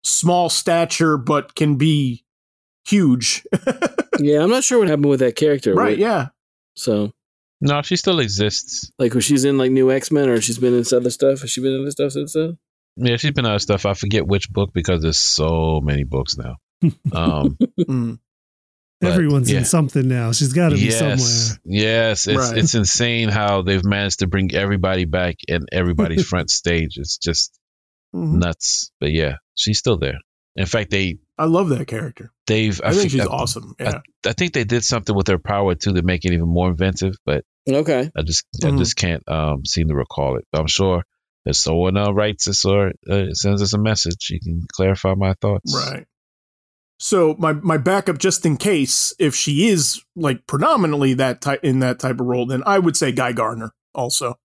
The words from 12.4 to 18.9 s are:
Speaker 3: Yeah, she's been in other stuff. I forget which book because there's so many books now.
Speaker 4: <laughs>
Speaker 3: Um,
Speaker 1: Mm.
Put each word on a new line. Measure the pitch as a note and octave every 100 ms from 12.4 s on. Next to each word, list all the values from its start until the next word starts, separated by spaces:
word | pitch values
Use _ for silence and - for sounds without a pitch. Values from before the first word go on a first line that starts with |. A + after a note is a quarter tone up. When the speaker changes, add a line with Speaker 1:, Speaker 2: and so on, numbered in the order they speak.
| E3 E3+ _ _ _ -
Speaker 3:
Yeah, | B2 A#2
she's | D3
been | C#3+ A#2
in |
other | G#2
stuff. | - G2+ G2+
I | G2
forget | G#2 G#2+ D2+
which | G2 -
book | - G2+
because | F#2 E2 F2
there's | D#2+ D#2
so | - - D#2 E2 D#2+ D#2
many | C#2+ C#2+
books | C2+ C2+ C2 C#2
now. | A#1+ A#1+ _ _
Speaker 4:
<laughs> | E3+ - -
Speaker 3:
Um, | - E2 D2+ - - - -
Speaker 1:
Mm. | E3+ C3 A#2 A2+ _ _ _ _ _ _ _